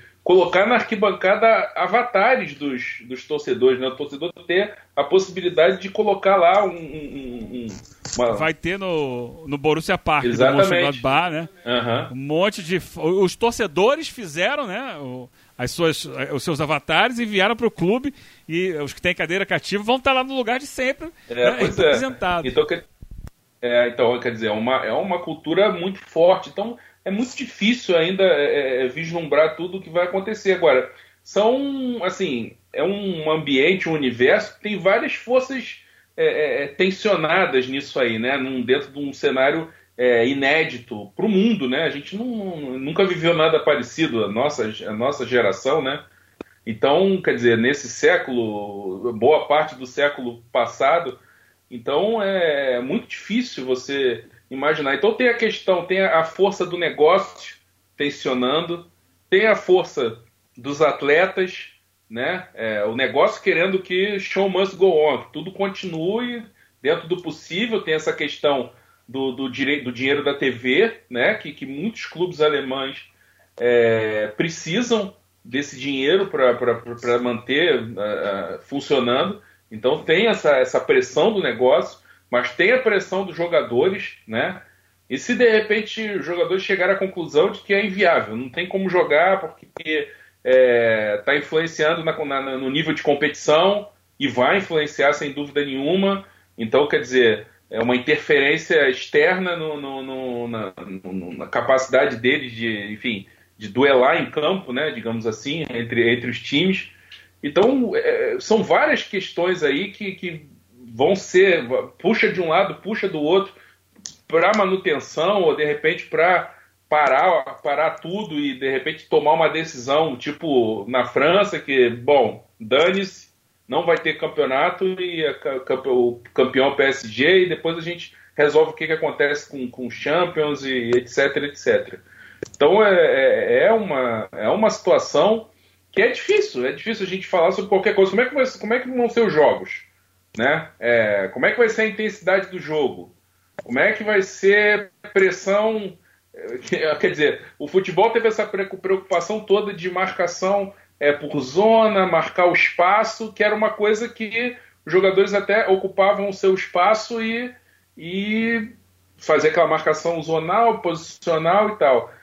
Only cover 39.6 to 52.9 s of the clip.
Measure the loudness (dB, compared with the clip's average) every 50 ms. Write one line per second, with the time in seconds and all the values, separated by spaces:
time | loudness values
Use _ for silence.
39.6 | -4 -8 -14 _ _ _ _ 0 2 4 4 4 4 2 0 0 2 2 2 2
40.6 | 0 -2 -4 -12 -12 -12 -12 -12 -12 -12 _ -2 0 2 4 4 4 4 2 0
41.6 | -2 -2 -2 0 -2 -2 -4 -6 -10 -10 -10 -8 -8 -6 -6 -8 -8 -8 -8 -8
42.6 | -8 -8 -8 -8 -8 -4 0 0 2 0 0 0 0 2 2 4 4 4 2 2
43.6 | 2 2 2 0 0 -4 -4 -2 -2 0 0 0 -2 0 0 0 0 0 0 -2
44.6 | -4 -6 -6 -8 -10 -8 -6 -4 -2 -2 -2 -4 -4 0 2 2 2 2 0 -2
45.6 | -2 -2 0 0 -2 -2 -6 -8 -10 _ _ _ _ _ _ -20 -20 _ _ _
46.6 | -12 -10 -6 0 2 2 4 4 4 2 2 0 0 -2 0 2 4 4 4 4
47.6 | 2 0 0 -2 -6 -12 -6 0 2 2 2 2 0 -2 -2 -2 -2 -2 -4 -6
48.6 | -8 -10 -10 -10 -10 -8 -8 -6 -6 -6 -2 2 4 4 4 4 4 2 2 2
49.6 | 0 -2 -6 -12 -16 -10 -4 0 0 0 0 -2 -10 -10 -10 -12 _ _ -2 0
50.6 | 0 0 -2 0 0 2 2 2 0 -4 -10 -14 _ _ _ _ _ _ _ _
51.6 | _ _ -16 -12 -6 -2 0 0 2 0 0 0 0 -2 0 0 0 0 0 0
52.6 | 0 0 -2 -2 -2 -2